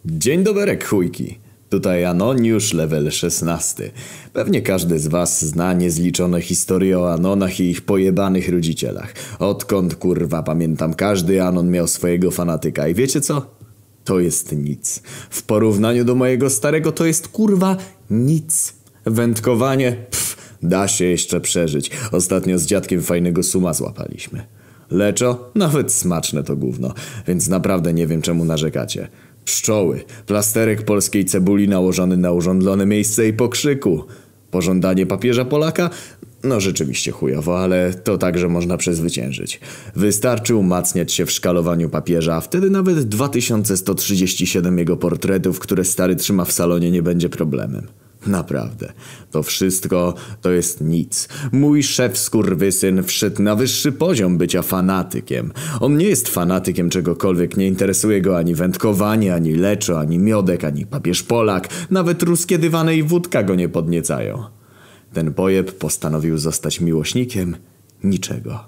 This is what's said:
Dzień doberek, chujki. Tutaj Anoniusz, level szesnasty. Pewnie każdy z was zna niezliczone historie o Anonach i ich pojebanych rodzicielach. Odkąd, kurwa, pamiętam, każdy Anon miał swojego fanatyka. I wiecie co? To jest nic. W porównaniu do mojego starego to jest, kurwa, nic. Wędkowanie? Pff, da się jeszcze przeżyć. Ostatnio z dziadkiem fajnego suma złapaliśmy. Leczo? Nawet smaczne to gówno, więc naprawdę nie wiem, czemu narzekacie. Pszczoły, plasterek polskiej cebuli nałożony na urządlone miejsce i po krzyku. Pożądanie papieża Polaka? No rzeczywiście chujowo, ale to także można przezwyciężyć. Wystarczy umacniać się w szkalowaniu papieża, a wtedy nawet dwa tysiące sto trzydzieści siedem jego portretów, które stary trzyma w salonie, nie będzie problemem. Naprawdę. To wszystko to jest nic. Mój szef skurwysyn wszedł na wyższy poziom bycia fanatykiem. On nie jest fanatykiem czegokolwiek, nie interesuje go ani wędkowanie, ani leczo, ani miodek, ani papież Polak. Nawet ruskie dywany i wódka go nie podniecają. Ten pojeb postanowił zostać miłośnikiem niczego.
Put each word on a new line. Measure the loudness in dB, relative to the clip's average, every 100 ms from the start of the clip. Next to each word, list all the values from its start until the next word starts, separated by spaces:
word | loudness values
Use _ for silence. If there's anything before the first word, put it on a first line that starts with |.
| -4
Dzień | -2 2 2
doberek, | 2 2 0 -2 0
chujki. | 0 0 -2 -10 -10 -20 -20 _
Tutaj | -2 2 0
Anoniusz, | 2 2 2 2 2 2 0
level | 0 0 0 0
szesnasty. | -2 -2 -2 -2 -2 -4 -6 -10 -12 -18 -18 -10
Pewnie | -6 0 0
każdy | 2 0 0 0
z | 0
was | 0 0 -2
zna | -2 -2 0
niezliczone | 2 2 2 0 2 0 0
historie | 0 -2 0 2 2 2
o | 2
Anonach | 2 2 2 0 0
i |
ich | 0 0
pojebanych | 0 2 2 2 2 0 0
rodzicielach. | 0 0 -2 -6 -6 -12 -14 -16 -4
Odkąd, | -2 -2 -2 0 0
kurwa, | 0 0 0 0 -2
pamiętam, | -2 0 0 0 -2
każdy | 0 0 0 2 2
Anon | 2 2 2
miał | 2 0
swojego | -2 0 2 0
fanatyka. | 0 -2 -2 -2 -2 -2
I |
wiecie | 0 0 0
co? | -2 -4 -4 -20 -20 -20 _ _
To | -2 2
jest | 2 -2 -4
nic. | -6 -4 -6 -8 -10 -12 -18 -12
W | -12
porównaniu | 0 2 4 4 2 2
do | 2
mojego | 2 2 2 0
starego | 0 0 0 0
to | 0
jest, | 0 0 -4
kurwa, | 0 2 4 2 0 -6 -20 -4
nic. | 0 2 2 0 -4 -4 -10 _ _
Wędkowanie? | -2 2 2 2 2 2 2 2 0
Pff, | -2 -6 -6 -6 -8 -18 -6
da | 0 2 2
się | 2
jeszcze | 2 2 0 -2
przeżyć. | -2 0 0 0 -4 -8 -2
Ostatnio | -2 0 0 0 0
z |
dziadkiem | 2 -2 0 -2
fajnego | 0 0 2 0
suma | 0 0 0
złapaliśmy. | -2 -6 -8 -12 -12 -12 -14 -14 -20 -20 -20 -2
Leczo? | 2 2 2 0 0 -2
Nawet | 0 2 2 0
smaczne | 0 0 -2 -2 -4
to | -2
gówno, | -2 -2 -4 -6 -6 -12 -8 -2
więc | -2 0
naprawdę | 0 0 0 0
nie | 0 0
wiem, | 0
czemu | 0 0
narzekacie. | 0 0 -2 -4 -6 -8 -10 -16 -20 -14
Pszczoły, | -6 -2 0 2 2 -2 -10 -16
plasterek | -2 0 2 2 2 0
polskiej | 0 0 2 0
cebuli | 2 2 4 4 4
nałożony | 4 2 2 2 2
na | 2
urządlone | 2 2 2 2 2
miejsce | 2 2 0 2 2
i |
po | 2 0
krzyku. | 0 0 0 0 0 -4 -20 -20 -20 _
Pożądanie | -2 2 2 2 2
papieża | 0 0 2 0
Polaka? | 0 0 0 0 -2 -4 -18 -20 -20 -6
No | -2 0
rzeczywiście | 0 -2 -4 -4 -6
chujowo, | -4 -2 -2 -2 0
ale | 2 2 2
to | -2 -2 0
także | 0 2 0
można | 0 0 -2
przezwyciężyć. | -2 -2 -2 -4 -6 -8 -10 -12 -14 -18 -10
Wystarczy | 0 0 2 0 0 0
umacniać | 2 2 2 0 -2 -2
się | -2
w | -2
szkalowaniu | 0 0 2 2 0 0
papieża, | -2 0 0 2
a | -2
wtedy | -2 0 2
nawet | 2 2 0 0
dwa | -2 -2
tysiące | -2 0 0 0 0
sto | 0
trzydzieści | -2 0 0 0 0 0
siedem | 0 2 2
jego | 0 0
portretów, | 0 0 0 0 0 -2
które | -2 0
stary | 0 0 2
trzyma | 2 2 0
w | 0
salonie, | 0 2 2 2
nie | 2
będzie | 2 2 0
problemem. | -2 -2 -2 -4 -8 -10 -18 -20 -8 -4
Naprawdę. | -2 -2 -4 -6 -10 -14 -14 -20 -20 -6
To | -4
wszystko | -2 0 0 0 -2 0 0 -2 -12 -4
to | 2
jest | 2 0 -2
nic. | 0 0 -2 -6 -8 -8 -2
Mój | 2 4 4
szef | 2 0 0 0
skurwysyn | 0 0 2 2 0 2 2 2
wszedł | 0 -2 -2 0
na | 0
wyższy | 2 0 0 -2
poziom | 0 0 2 2 2
bycia | 2 0
fanatykiem. | 0 0 2 0 -2 -6 -4 -6 -6 -8 -8 -2
On | 2 4
nie |
jest | 2 0 0
fanatykiem | -2 0 0 0 0 0
czegokolwiek, | 0 0 0 2 2 0 2
nie | 0
interesuje | 2 2 2 2 2
go | 2 2
ani | 2
wędkowanie, | 0 0 0 0 2 2 2 2
ani | 2 2
leczo, | 2 2 0 0 0
ani | 0 2
miodek, | 4 4 2 0
ani | -2 -4
papież | -6 -4 -2 -2
Polak. | 0 2 2 0 -4 -12 -2
Nawet | 0 0 2
ruskie | 2 0 2 2
dywany | 2 2 2 2
i |
wódka | 2 0 0 0
go | 2
nie | 0 0
podniecają. | 0 0 -2 -2 -4 -4 -8 -12 -18 -20 -20 -20 -20 -8
Ten | -4 -2
pojeb | 0 2 2 0
postanowił | -6 -6 -4 -2 -2 0 0
zostać | -2 -4 -6 -2
miłośnikiem | 0 0 0 -2 -2 -2 -4 -6 -14 _ _ _
niczego. | -2 -2 -4 -8 -8 -10